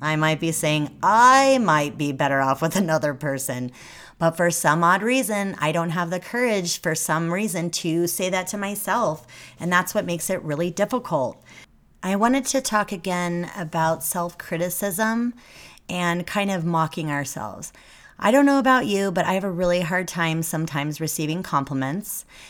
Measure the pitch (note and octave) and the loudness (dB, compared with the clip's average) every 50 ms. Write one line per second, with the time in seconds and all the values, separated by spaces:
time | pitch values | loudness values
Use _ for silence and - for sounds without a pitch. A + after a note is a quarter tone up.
0 | D3 D3+ D#3 D#3 D#3 D#3 D#3 D3 E3 E3 D#3+ - - D3+ D3+ D3+ D3 - - - | -2 -2 0 2 2 2 2 0 0 -2 -2 0 0 0 0 0 -2 -4 -4 0
1 | - F#3 G#3+ A#3 A#3+ B3+ C4 C4+ C4+ C4+ C4+ B3+ A3+ F3 D#3 D3+ D3 D3 - D3+ | 2 4 6 8 8 8 8 8 8 6 4 4 4 4 4 4 2 0 -2 -4
2 | D3 C#3+ C#3 C3 D3 C3+ C#3 C3+ C3+ C3+ C3+ - D#3+ D#3+ - F#3+ G3 D#3 D#3+ D3+ | -4 -2 0 0 0 2 2 2 2 2 2 0 0 0 0 0 0 2 2 0
3 | D3+ D3 C#3 B2 D3+ C#3+ C3+ C3 - - B2+ B2 B2+ B2 - - - - - - | 0 0 -2 -2 -4 -4 -4 -4 -4 -6 -6 -6 -6 -8 -10 -12 -20 -20 -20 -20
4 | - - - - E3 E3 E3 - F3 E3+ D#3+ - - D#3 D3+ E3 E3+ E3+ F#3 G3 | -20 -18 -6 -2 0 0 2 2 2 2 2 2 4 4 4 6 6 4 4 4
5 | G#3+ A#3 B3+ C4+ B3 F#3+ G#3+ G3+ G3 G3 - - D3 D#3 D#3+ E3+ E3 F3 D#3 F3+ | 2 2 0 0 0 0 -2 -2 -4 -4 -4 -2 -2 0 0 0 -2 -2 -2 -2
6 | F3 E3 F#3 F3 - - - A#3+ B3 A#3 G#3+ G3 F3 E3+ - - - F3 D#3+ D#3+ | -2 -2 -4 -6 -6 -6 -4 -2 0 0 0 0 -2 -4 -4 -4 -2 -2 -2 -2
7 | - - D#3 D#3+ E3 E3+ F3 G3 A3 G#3+ F#3+ E3 E3+ E3+ E3+ - - E3+ D#3+ E3+ | -2 -2 -2 0 0 -2 -2 -2 -2 -2 -4 -4 -4 -4 -4 -4 -2 -2 0 0
8 | F3 E3+ - - F#3 F#3 F#3+ F#3 F3+ - - G#3 G3+ G3+ G#3 G3+ - F#3+ G3+ A#3+ | 0 0 -2 -2 -2 -2 -2 -2 -4 -4 -6 -6 -6 -6 -6 -6 -2 -2 0 0
9 | A3 D#3+ D#3 - - - - - - - - - E3 F3 F3+ F3+ F3+ - - G#3+ | 0 -2 -2 -4 -8 -18 -20 -20 -20 -20 -12 -8 -2 0 2 2 2 0 -2 -4
10 | - F3 F3 E3 - - F#3+ E3+ - D3+ D3 D3+ F3 F3+ D#3+ G3 G3+ G#3 B3+ A#3+ | -2 -2 -4 -4 -4 -4 -4 -4 -4 -4 -4 -2 -2 -2 -2 -2 -2 -2 -2 -4
11 | - - F3 C#3+ B2+ G#2+ - - - - - - - - _ _ _ _ _ _ | -4 -2 -2 -2 -2 -2 -6 -10 -18 -20 -20 -20 -20 -20 _ _ _ _ _ _
12 | - F#3 G3 G3+ A3 A#3+ C4 C#4 B3+ - - C4 - - A3 G#3+ G3+ - G#3 F3 | -4 -2 0 2 2 2 2 2 0 -2 -2 -2 -2 0 0 -2 -2 -2 -6 -6
13 | - F#3+ F3+ F3 F3 F3 F3 F3 F3 - - G3+ F3 D#3 - E3 D#3+ D#3+ E3 D#3+ | -4 -4 -2 -2 -2 -2 -2 -4 -4 -6 -8 -8 -8 -4 0 2 2 2 2 0
14 | - - - F3+ E3+ F3 - - - - E3+ D#3+ F3 F3+ - - G3+ G3+ E3+ G#3 | -4 -4 -4 -4 -4 -6 -8 -12 -10 -6 -4 -4 -4 -4 -4 -4 -4 -4 -2 0
15 | A3 A3 A3+ A#3 A#3+ A#3+ - - - - - - - - - - _ - F3+ F3 | 0 0 0 0 -2 -4 -4 -8 -14 -20 -20 -20 -20 -20 -20 -18 _ -8 -4 -2
16 | F3 E3+ E3+ F3 F3 - - G#3 G3+ G3 F#3+ F3 D#3+ F3 E3+ D#3+ D#3+ D3+ - F3 | 0 0 0 -2 -2 -4 -2 -2 0 0 0 0 0 0 2 2 0 0 -2 -4
17 | D#3 D3+ D3 C#3+ C#3 - - - G#2+ G#2 G2+ G2+ - - - - - - - - | -4 -2 -2 -2 -4 -4 -6 -8 -8 -10 -10 -12 -14 -16 -18 -20 -20 -20 -20 -20
18 | - - - - G3 G#3 B3 C#4+ C#4 C#4 C#4 C#4 A3 C4 C4 B3+ B3 G#3+ G3+ G3 | -20 -20 -8 -2 2 4 6 6 6 6 6 4 6 6 4 4 4 2 0 0
19 | G3 G3 E3+ F#3 E3 F3 F#3+ F#3+ F#3+ G3+ E3+ F3 F#3 F3 F3 F3+ F3 D#3+ F#3 F#3 | 0 0 0 0 0 0 0 -2 -2 -2 -2 0 2 2 2 2 0 0 0 -2
20 | F#3 - - F3 E3 D#3+ D#3+ E3 D#3+ - - D#3 E3 - - C#3+ C#3+ D3+ D3 - | -2 -2 -2 -2 0 0 0 -2 -2 -2 -2 -2 -2 -2 -2 -2 -2 -4 -4 -4
21 | D#3+ D3+ - - D#3 D3+ D#3+ F3+ - - E3 C#3+ C3+ - C#3+ C3+ C3 C3+ D3+ G3+ | -4 -4 -4 -2 -2 -2 -2 -4 -4 -2 -2 -2 -2 -2 -2 -2 -2 -2 -4 -4
22 | A3 - - - - - - - - | -6 -8 -10 -12 -12 -16 -20 -20 -20